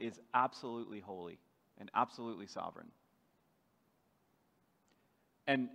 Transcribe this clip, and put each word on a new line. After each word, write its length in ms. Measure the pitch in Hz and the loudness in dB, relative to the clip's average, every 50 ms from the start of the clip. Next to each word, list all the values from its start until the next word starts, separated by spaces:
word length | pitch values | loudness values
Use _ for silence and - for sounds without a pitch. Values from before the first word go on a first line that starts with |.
is 200 | 113 117 110 - - - - | -6 -6 -6 -8 -4 2 4
absolutely 640 | 123 127 131 - - - 120 117 117 113 98 104 104 | 6 6 4 2 -2 -6 -4 -4 -4 -4 -6 -8 -8
holy 400 | 95 101 95 90 87 85 85 - _ _ _ _ _ _ _ - | -8 -8 -8 -8 -8 -8 -10 -12 _ _ _ _ _ _ _ -16
and 120 | 104 - - | -10 0 4
absolutely 540 | 107 127 - - - 117 113 110 85 101 - | 4 4 4 2 -4 -6 -6 -6 -6 -8 -8
sovereign. 400 | - 90 85 85 82 - 82 - - _ _ _ _ _ _ _ _ _ _ _ _ _ _ _ _ _ _ _ _ _ _ _ _ _ _ _ _ _ _ _ _ _ _ _ _ _ _ _ _ _ _ _ _ _ _ _ _ _ - | -6 -6 -6 -6 -6 -10 -14 -16 -18 _ _ _ _ _ _ _ _ _ _ _ _ _ _ _ _ _ _ _ _ _ _ _ _ _ _ _ _ _ _ _ _ _ _ _ _ _ _ _ _ _ _ _ _ _ _ _ _ _ 2
And, 220 | 143 139 131 123 120 - | 4 4 4 4 2 -2